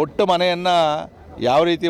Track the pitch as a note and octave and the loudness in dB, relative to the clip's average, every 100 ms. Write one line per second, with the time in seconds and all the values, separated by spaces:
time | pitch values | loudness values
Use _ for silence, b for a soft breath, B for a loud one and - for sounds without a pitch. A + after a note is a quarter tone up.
0 | D3 - G3 F3 F3+ F3 F3+ E3+ D#3 D3+ | -2 -2 0 0 0 0 0 2 2 -2
1 | - - - - A#2 C#3+ F3 E3+ | -8 -16 -20 -4 0 2 2 0